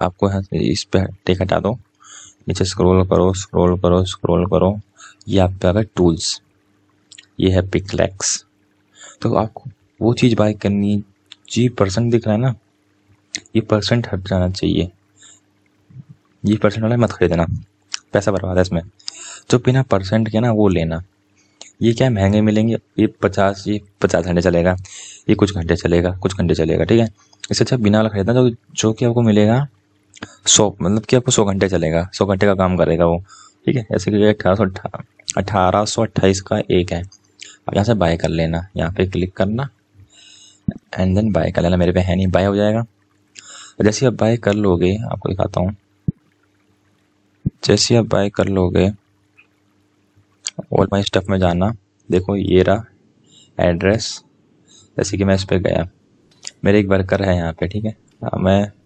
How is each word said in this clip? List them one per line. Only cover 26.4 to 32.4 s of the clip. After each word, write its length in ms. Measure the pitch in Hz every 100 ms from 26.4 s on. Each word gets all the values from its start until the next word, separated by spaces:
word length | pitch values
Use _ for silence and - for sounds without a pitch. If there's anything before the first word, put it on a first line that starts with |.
| 87
चलेगा, 300 | 85 80 85
ठीक 160 | 82 113
है। 80 | 113 - _ _ -
इससे 140 | -
अच्छा 120 | 117 131
बिना 220 | 107 107
वाला 100 | 110
खरीदना, 240 | 98 98
जो, 160 | 123 127 113 _
जो 200 | - 110
कि 120 | 110
आपको 180 | 123 120
मिलेगा 440 | 117 104 104 123 143 _ _ _ _ - - - -
सौ, 220 | - 104 -
मतलब 220 | 87 107
कि 120 | - 127
आपको 140 | 123
सौ 140 | 117
घंटे 240 | 101 98 98
चलेगा, 400 | 90 82 82 90
सौ 120 | - 101
घंटे 200 | 95